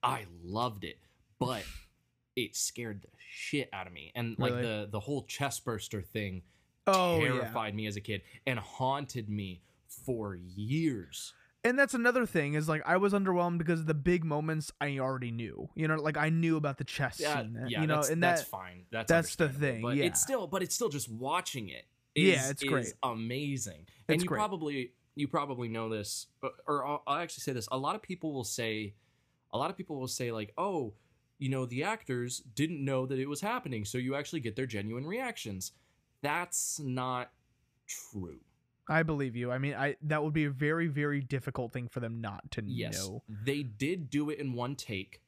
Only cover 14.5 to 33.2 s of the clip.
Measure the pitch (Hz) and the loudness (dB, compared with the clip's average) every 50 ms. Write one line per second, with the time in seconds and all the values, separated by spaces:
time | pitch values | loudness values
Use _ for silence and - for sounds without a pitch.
14.5 | 160 156 147 - - _ 147 143 139 135 131 131 135 127 123 120 117 117 117 101 | 0 -2 -2 -6 -4 _ -2 0 0 0 0 0 0 0 -2 -4 -4 -4 -4 -6
15.5 | - - - - - - 156 156 156 156 143 156 151 151 151 160 165 165 165 165 | -6 -8 -10 -10 -2 0 2 4 4 4 2 0 2 4 4 4 6 6 6 6
16.5 | 160 156 151 143 135 - 143 - - - 143 123 - - 151 147 151 139 127 110 | 4 4 2 0 0 -2 -4 -6 0 0 0 0 0 0 0 2 2 0 0 -2
17.5 | 117 113 - - 120 - 156 156 151 151 147 135 160 165 175 175 175 160 131 - | -4 -4 -4 -2 0 2 2 4 4 4 4 2 4 4 6 6 6 4 2 -2
18.5 | - 95 92 92 90 90 90 _ - 110 110 - 165 165 160 - - - 156 147 | -6 -8 -8 -10 -14 -16 -14 _ -4 -4 4 6 6 6 6 2 2 2 2 2
19.5 | 131 139 147 139 123 113 110 117 127 139 - 175 - - - - 269 247 190 151 | 2 2 2 2 2 2 0 2 2 4 4 4 4 2 2 2 2 0 0 0
20.5 | 165 190 185 - - - 240 202 143 143 - 120 110 110 123 135 156 180 180 - | 0 -2 0 0 0 0 0 0 0 -2 -4 -4 -6 -6 -2 0 0 0 0 -2
21.5 | - 135 107 90 65 58 - _ _ _ _ _ _ 147 165 190 175 143 131 135 | -6 -6 -6 -8 -10 -12 -14 _ _ _ _ _ _ 6 8 8 8 6 4 0
22.5 | 143 - 143 139 143 135 117 - - _ - 127 117 110 113 113 123 135 147 143 | -2 0 2 2 4 4 2 0 -4 _ -2 -2 0 -2 -2 -2 -2 -2 -2 -2
23.5 | 139 127 127 101 82 76 87 - - - - - - 165 180 180 151 127 214 208 | -2 -2 -2 -6 -8 -12 -18 -20 -20 -10 0 2 4 4 4 2 2 2 0 0
24.5 | 190 170 160 147 143 135 123 - _ _ _ _ _ 143 147 135 - 165 143 143 | -2 -2 -2 -2 -2 -2 -4 -4 _ _ _ _ _ -4 -2 0 2 0 0 0
25.5 | 135 120 120 117 113 113 113 110 113 107 101 104 - - - _ _ _ - 131 | -2 -4 -2 -2 -2 -2 -2 -2 -2 -2 -2 -4 -6 -8 -8 _ _ _ -6 -6
26.5 | - - - - 147 143 131 143 147 147 - - 143 156 175 165 - - - - | -6 -6 -4 -2 0 0 0 0 -2 -2 0 0 0 0 0 -4 -6 -6 -4 -4
27.5 | 131 123 107 - 131 131 135 147 190 214 - - 185 175 - 156 147 135 117 - | -2 -2 -2 -2 -2 0 0 0 -2 -2 -4 -8 -8 -6 -4 -4 -2 -2 -4 -4
28.5 | - - 117 113 110 107 107 101 101 _ _ _ _ _ _ _ _ _ _ _ | -4 -2 -2 -2 -2 -2 -4 -6 -8 _ _ _ _ _ _ _ _ _ _ _
29.5 | - 110 139 170 190 - 180 - 156 139 127 123 - - 127 120 113 110 107 104 | -2 0 0 0 -2 -6 -8 -8 -6 -6 -4 -4 -4 -2 -2 -2 -2 -4 -4 -6
30.5 | - - 175 202 190 165 135 107 101 _ _ _ _ _ _ _ _ _ 143 131 | -2 -2 -2 0 0 0 -2 -2 -6 _ _ _ _ _ _ _ _ _ -2 0
31.5 | 135 131 131 123 120 127 151 196 226 220 - - 131 123 120 123 123 - - 127 | 0 0 -2 -2 -2 -2 -2 -2 -2 -4 -4 -4 -2 -2 -2 -2 -4 -8 -10 -8
32.5 | 110 - 147 160 175 143 139 135 135 131 131 131 139 131 | -2 0 0 0 0 -2 0 0 2 0 0 0 0 -2